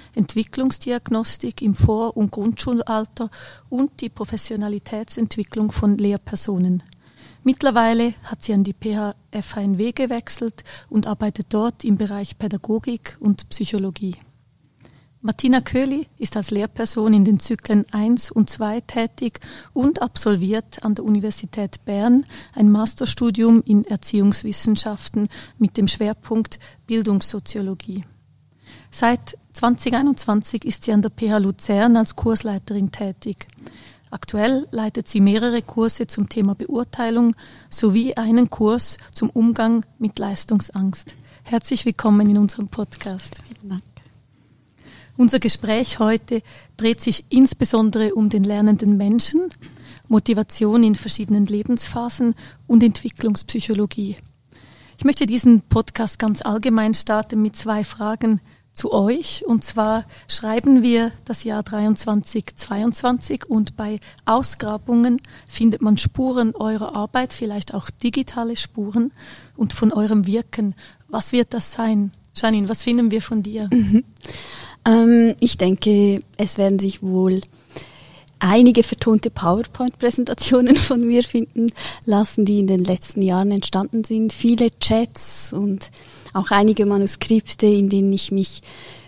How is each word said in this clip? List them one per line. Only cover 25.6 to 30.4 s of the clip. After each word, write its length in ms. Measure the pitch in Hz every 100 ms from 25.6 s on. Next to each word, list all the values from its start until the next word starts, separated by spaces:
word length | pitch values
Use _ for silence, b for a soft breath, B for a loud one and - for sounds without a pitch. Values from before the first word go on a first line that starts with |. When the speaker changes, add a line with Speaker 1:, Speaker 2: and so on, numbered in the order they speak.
| 214 -
Speaker 1:
dem 120 | 202
Schwerpunkt 720 | - 208 220 - 226 214 - b b -
Bildungssoziologie. 1160 | 226 214 202 - 208 - 214 190 190 - 190 170 _ _ _ _ _ b b b
Seit 480 | - 233 240 - - _
zwanzig 420 | - 233 240 254 247
einundzwanzig 680 | 285 269 - 214